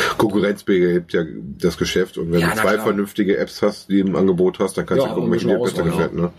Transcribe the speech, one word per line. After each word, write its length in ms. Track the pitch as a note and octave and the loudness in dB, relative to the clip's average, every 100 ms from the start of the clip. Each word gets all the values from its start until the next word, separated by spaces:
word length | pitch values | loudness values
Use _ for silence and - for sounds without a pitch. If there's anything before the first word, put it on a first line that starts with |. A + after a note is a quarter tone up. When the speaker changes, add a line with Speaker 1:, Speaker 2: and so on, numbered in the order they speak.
| - - | -2 0
Speaker 1:
Konkurrenz 460 | A2 G2+ G2+ G2+ | 0 2 0 -2
belebt 500 | - F#2+ F2 F2 E2+ | 0 2 4 2 0
ja 80 | F#2+ D#2+ A1 - C2+ | -4 -4 -6 -14 -4
das 180 | F2 - | -2 -2
Geschäft 400 | F2 F2+ F2+ - | -2 -2 -2 -4
und 140 | E2 | -2
wenn 80 | E2+ | 0
Speaker 2:
Ja, 100 | E2+ | 0
Speaker 1:
du 60 | A2 | 0
Speaker 2:
na 60 | |
Speaker 1:
zwei 100 | G2 | 0
Speaker 2:
klar. 120 | G#2+ A2+ | 0 0
Speaker 1:
vernünftige 520 | G2+ G2+ - F#2+ G2 | -2 -2 -2 0 0
Apps 240 | - - | -2 -2
hast, 280 | G#2 - - | -2 -2 -2
die 100 | G2 | 2
im 160 | F#2+ E2+ | 2 2
Angebot 420 | F#2+ F2 F#2 - | 2 4 2 2
hast, 220 | G2 - | -2 -2
dann 80 | - | -2
kannst 160 | - | 0
Speaker 2:
Ja, 60 | C3+ | 0
Speaker 1:
du 40 | |
gucken, 160 | F2+ A2+ | 0 0
Speaker 2:
ein 20 | |
Speaker 1:
welche 120 | A2+ A#2 | 0 2
dir 120 | G2 | 0
Speaker 2:
bisschen 240 | A#2+ F#2 | 0 -2
Speaker 1:
besser 100 | E2 | -2
Speaker 2:
Auswahl, 140 | E2+ D#2+ | 0 -2
Speaker 1:
gefällt, 60 | D#2+ | -2
Speaker 2:
ja. 60 | |
Speaker 1:
ne? 80 | E2+ | -4